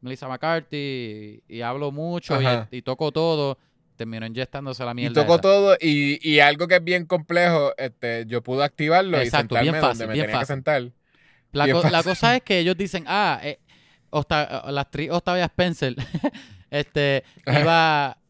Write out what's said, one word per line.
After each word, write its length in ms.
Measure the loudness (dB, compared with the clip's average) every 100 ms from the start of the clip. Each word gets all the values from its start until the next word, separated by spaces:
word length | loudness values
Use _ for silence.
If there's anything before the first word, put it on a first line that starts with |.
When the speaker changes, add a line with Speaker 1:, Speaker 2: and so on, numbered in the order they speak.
Speaker 1:
Melissa 260 | -14 -12 -10
McCarthy 1120 | -6 -2 -2 -4 -8 -8 -8 -10 -12 -16 -20 _
y, 100 | -10
y 40 |
hablo 300 | -8 -6 -6
mucho 500 | -6 -6 -6 -2 0
y, 40 | 2
Speaker 2:
Ajá. 220 | 0 -4
Speaker 1:
y 100 | -10
toco 300 | -8 -4 -4
todo. 460 | 0 0 0 -2 -6 _ _ _ -14
Terminó 300 | -10 -10 -10
inyectándose 580 | -8 -8 -8 -10 -8
la 80 | -8
Speaker 2:
Y 40 | -4
Speaker 1:
mierda 260 | -2 2
Speaker 2:
tocó 120 | 4 4
Speaker 1:
esa. 60 |
Speaker 2:
todo 360 | 6 4 6 4
y, 400 | 4 2 2 0 2
y 120 | 6
algo 280 | 6 4 2
que 80 | 2
es 60 |
bien 220 | 2 -2 0
complejo, 680 | -4 0 2 4 4 2 -2
este, 480 | -8 -6 -6 -6 -4
yo 140 | -6
pude 220 | -2 -2
activarlo 560 | -2 -2 2 4 4 0
Speaker 1:
Exacto, 320 | 0 0 0 0
Speaker 2:
y 20 |
sentarme 120 | 2
Speaker 1:
bien 100 | 2
fácil, 180 | 0 0
Speaker 2:
donde 80 | -4
me 60 |
Speaker 1:
bien 120 | -4 -2
Speaker 2:
tenía 140 | -2
Speaker 1:
fácil. 80 | -4
Speaker 2:
que 60 | -4
sentar. 360 | -2 -2 -2 _ _ _ _ _ _
Speaker 1:
La 140 | 0 2
Speaker 2:
Bien 120 | 4
Speaker 1:
co-, 60 |
la 60 | 4 4
Speaker 2:
fácil. 80 | 2
Speaker 1:
cosa 240 | 2 2 2
es 40 |
que 160 | 2 0
ellos 160 | 2 0
dicen, 300 | -4 -6 -4
ah, 320 | -2 0 -2
eh, 160 | -6 -12 _ _ _ _ -6
Octa-, 560 | -4 -2 -2 -2 -6 -6
la 100 | -6
actriz 300 | -6 -6 -4
Octavia 340 | -2 0 -2 -2
Spencer, 500 | 0 -2 0 -4 -4 -8 -4 -4
<laughs> 360 | -6 -20 -20 -8
este, 520 | -6 -4 0 0 0 -4 _ 0
Speaker 2:
Ajá. 140 | 2
Speaker 1:
iba, 560 | 4 4 4 2 -2 -8